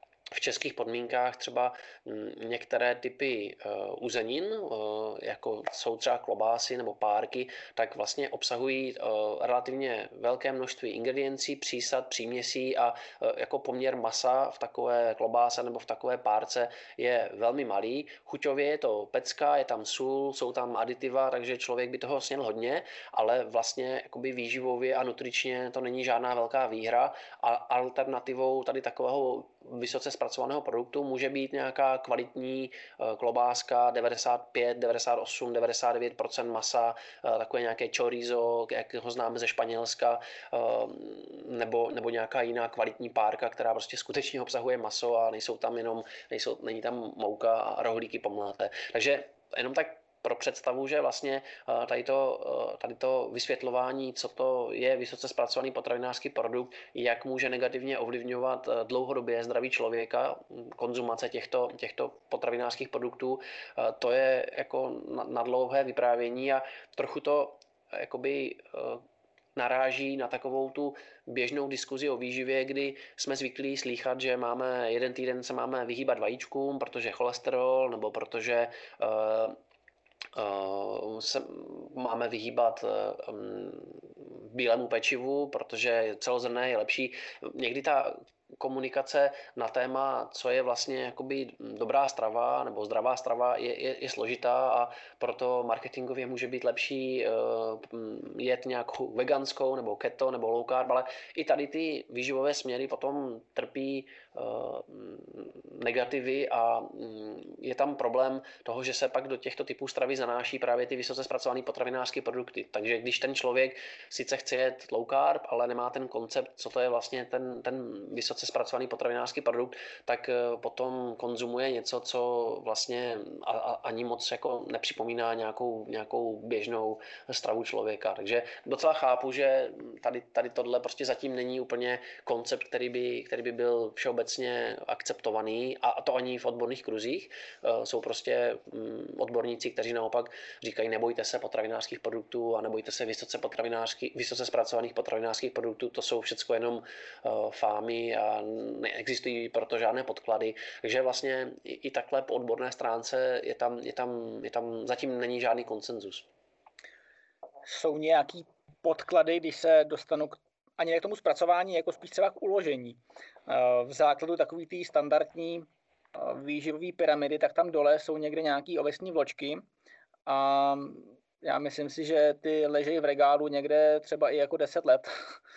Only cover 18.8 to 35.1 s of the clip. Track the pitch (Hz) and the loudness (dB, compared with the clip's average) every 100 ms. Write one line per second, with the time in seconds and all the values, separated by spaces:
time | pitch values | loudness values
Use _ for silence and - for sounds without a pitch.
18.8 | 123 104 101 127 - - 147 143 131 113 | 2 0 0 -2 -2 0 4 4 2 -2
19.8 | 107 - 131 139 139 135 123 123 123 110 | -2 -2 0 0 0 -2 -2 -2 -2 -2
20.8 | 117 123 135 131 131 123 120 120 - 123 | -2 -2 -2 2 2 0 -2 -4 -2 -2
21.8 | 123 127 123 139 - 139 113 110 120 165 | -2 -4 -2 -2 -2 -2 -2 0 0 -2
22.8 | - - - - 110 127 110 117 117 - | -4 -14 -4 2 4 4 2 0 0 -2
23.8 | 127 131 - 123 131 123 117 131 127 123 | -2 -4 -6 -6 -4 -4 -4 -2 0 0
24.8 | 127 127 127 - 127 - 131 127 127 131 | 2 2 0 -2 -4 -2 0 -2 -2 -4
25.8 | 123 127 127 117 123 120 117 135 117 110 | -2 -2 2 2 2 2 2 2 2 0
26.8 | 113 120 135 - - - 120 117 - 123 | 2 4 4 0 -14 0 2 2 2 0
27.8 | 127 139 135 123 135 127 131 131 123 131 | 2 0 0 -2 -2 0 2 2 0 -2
28.8 | 127 - 127 139 131 - - _ - 120 | -2 0 0 2 2 0 -6 _ -12 -8
29.8 | 123 135 143 - 123 - 127 147 135 117 | -4 -4 -4 -4 -4 -2 -2 -2 -2 -2
30.8 | - 143 139 127 135 139 135 143 131 131 | -2 -4 -2 0 0 -2 -2 -2 -2 2
31.8 | 135 131 - 120 - - 127 131 131 - | 2 2 0 -2 -2 -6 -4 -4 -6 -10
32.8 | - - 113 107 120 120 123 123 - 123 | -14 -4 -2 0 2 4 4 2 2 6
33.8 | 120 120 120 117 127 120 - 127 120 120 | 6 6 2 2 2 0 0 2 2 4
34.8 | 120 117 127 | 2 2 2